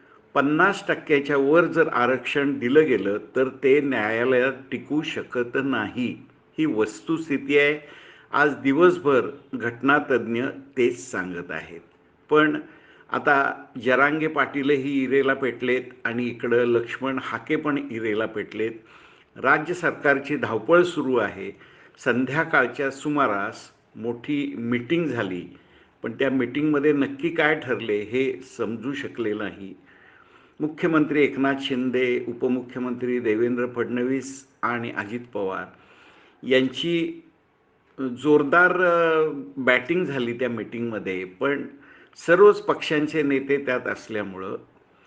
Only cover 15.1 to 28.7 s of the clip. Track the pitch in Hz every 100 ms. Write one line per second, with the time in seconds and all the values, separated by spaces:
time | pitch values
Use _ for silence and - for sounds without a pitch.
15.1 | 139 135 131 127 117 127 127 - - 120
16.1 | 117 120 117 123 120 120 120 117 - 131
17.1 | 131 - 113 - 156 151 139 - 113 113
18.1 | 104 107 104 95 107 113 110 - - -
19.1 | _ _ - 123 156 156 - 151 - 147
20.1 | 135 139 143 113 110 131 170 175 151 131
21.1 | 123 98 92 95 - - - - - 131
22.1 | 120 131 151 160 151 123 131 139 135 151
23.1 | 147 127 101 101 - - _ _ - 117
24.1 | 120 139 147 143 110 117 120 120 170 156
25.1 | 117 95 90 - - _ _ _ _ 120
26.1 | 113 135 131 120 143 151 147 151 143 131
27.1 | - 165 165 151 156 123 107 113 104 104
28.1 | 127 131 - - - 107